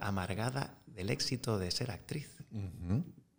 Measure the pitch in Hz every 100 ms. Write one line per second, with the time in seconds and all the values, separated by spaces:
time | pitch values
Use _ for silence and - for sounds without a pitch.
0 | 101 98 90 95 117 131 - - - 104
1 | 95 135 - 123 123 107 87 - - 90
2 | - 76 71 - - 117 98 - 87 110
3 | 175 - -